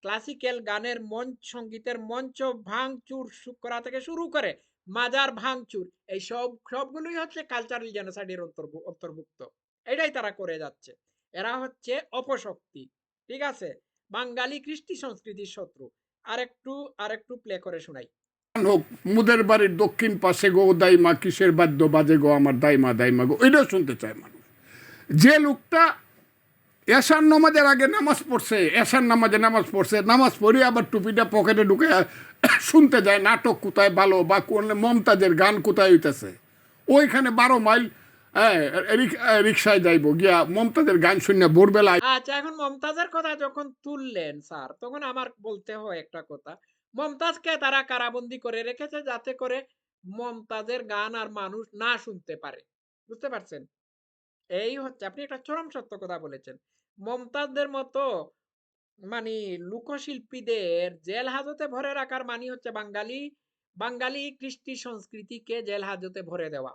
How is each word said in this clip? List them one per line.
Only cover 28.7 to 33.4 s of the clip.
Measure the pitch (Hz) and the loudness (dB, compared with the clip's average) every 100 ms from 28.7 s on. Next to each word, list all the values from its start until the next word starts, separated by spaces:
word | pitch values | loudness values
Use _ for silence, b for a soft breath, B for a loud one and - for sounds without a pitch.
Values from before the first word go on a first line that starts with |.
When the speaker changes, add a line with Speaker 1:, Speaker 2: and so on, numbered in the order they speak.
| 180 | 2
Speaker 2:
এশার | 233 254 | 2 2
নামাজে | 247 233 226 214 | 2 4 4 4
নামাজ | 226 226 190 | 2 2 -2
পড়ছে, | 196 185 214 | -2 0 0
নামাজ | 196 247 262 - | 4 4 4 4
পড়ে | 208 247 | 4 6
আবার | 254 233 | 4 2
টুপিটা | 214 220 196 220 | -2 -2 -2 0
পকেটে | 220 214 190 214 | 2 2 2 2
ঢুকে | 208 196 320 185 359 B B B | 4 4 4 2 0 B B B
<coughs> | - - - | 0 0 4
শুনতে | 320 285 247 | 8 8 6
যায় | 202 202 | 4 2
নাটক | 196 226 | 4 2